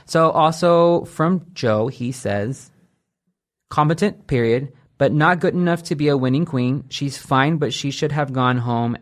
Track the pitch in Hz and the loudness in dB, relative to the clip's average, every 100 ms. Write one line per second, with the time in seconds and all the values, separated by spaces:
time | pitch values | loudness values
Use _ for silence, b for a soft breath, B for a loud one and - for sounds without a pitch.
0 | - 165 160 165 156 165 175 170 170 170 | -4 2 2 4 0 2 2 4 4 2
1 | - - 160 185 - - 117 107 123 - | -2 -2 0 0 -4 -4 0 0 0 -4
2 | 123 123 101 101 110 135 - _ _ _ | -8 -6 -4 -4 -4 -8 -14 _ _ _
3 | _ _ _ _ _ _ - - 151 165 | _ _ _ _ _ _ -6 0 0 2
4 | 208 - - 127 113 120 139 b b - | -2 -4 -4 0 2 0 -2 b b -2
5 | 139 151 160 175 175 180 175 170 - 147 | 0 4 2 2 0 0 0 0 -4 -2
6 | 147 139 131 139 170 131 123 139 - - | 0 2 0 0 -2 -2 -2 -4 -8 -8
7 | 139 - - 135 143 160 131 - 143 - | -8 -8 -2 0 2 0 -2 -4 -6 -4
8 | 151 147 139 131 127 123 120 117 117 117 | -4 -2 -4 0 0 0 0 -2 -2 -4